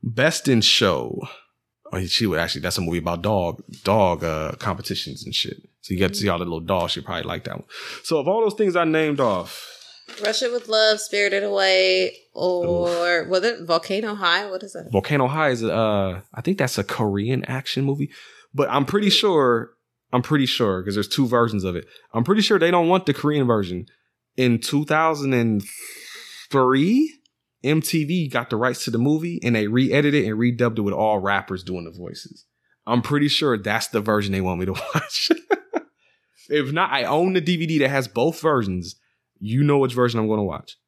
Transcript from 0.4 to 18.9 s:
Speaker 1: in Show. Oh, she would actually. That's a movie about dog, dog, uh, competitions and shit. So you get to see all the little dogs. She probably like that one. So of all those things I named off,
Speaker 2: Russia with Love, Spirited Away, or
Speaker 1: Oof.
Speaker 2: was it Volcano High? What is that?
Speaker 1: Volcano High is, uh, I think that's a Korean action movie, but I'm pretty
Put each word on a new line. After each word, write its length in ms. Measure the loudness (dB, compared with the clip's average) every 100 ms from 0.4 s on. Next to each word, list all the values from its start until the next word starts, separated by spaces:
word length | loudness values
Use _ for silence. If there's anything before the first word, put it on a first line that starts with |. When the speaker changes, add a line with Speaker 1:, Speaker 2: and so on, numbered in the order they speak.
| 2
Speaker 1:
in 140 | 4
Show. 600 | 4 4 4 2 -2 -8 -10 -16 _ _ _ _ -10
Oh, 100 | -6 -2
she 180 | 0 0
would 140 | 0
actually. 220 | -2 -4
That's 160 | -4 -4
a 40 |
movie 160 | -2 -2
about 240 | -2 -2
dog, 420 | 0 0 -2 -6 -14 -6
dog, 400 | 0 4 4 2
uh, 300 | -2 -4 -4 -6
competitions 680 | -6 -6 -6 -8 -8 -10
and 100 | -8 -6
shit. 220 | -6 -8 _ _
So 120 | -8
you 60 | -2
get 100 | 0
to 100 | 0
see 80 | -2
all 120 | -2
the 60 | -4
little 140 | -6
dogs. 340 | -2 -2 0
She 80 | -6
probably 220 | -6 -8
like 200 | -6 -8
that 140 | -8 -12
one. 80 | -14 -16 -14 -14
So 140 | -4 -2
of 100 | 0
all 140 | 0
those 140 | 0 0
things 200 | 0 2
I 100 | 2
named 340 | 2 0 2
off, 520 | 0 0 -4 -14 -18 -20 -20 -20 -20 -6
Speaker 2:
Russia 260 | -4 -2 -2
with 160 | -4 -2
Love, 320 | 2 4 2
Spirited 440 | -2 0 0 0
Away, 720 | 0 0 4 4 4 2 0 -4 _
or 880 | -4 -2 0 0 0 0 0 0 0
Speaker 1:
Oof. 60 | 0
Speaker 2:
was 160 | 0
it 220 | 0 -4 0
Volcano 500 | 0 0 -4 -4 -2
High? 340 | 0 0 0
What 140 | -8
is 100 | -10
that? 180 | -14 -2
Speaker 1:
Volcano 360 | -2 2 0 2
High 220 | 2 0
is, 140 | 0
uh, 580 | 0 0 2 2 0 -4 -12
I 80 | -8
think 160 | -4 0
that's 200 | 0 -2
a 60 |
Korean 640 | -4 -2 0 0 -2 -4 -4
action 380 | -8 -6 -4 -2
movie, 260 | -2 -6 -8 -20 -20 _
but 140 | -2 0
I'm 160 | 2
pretty 240 | 2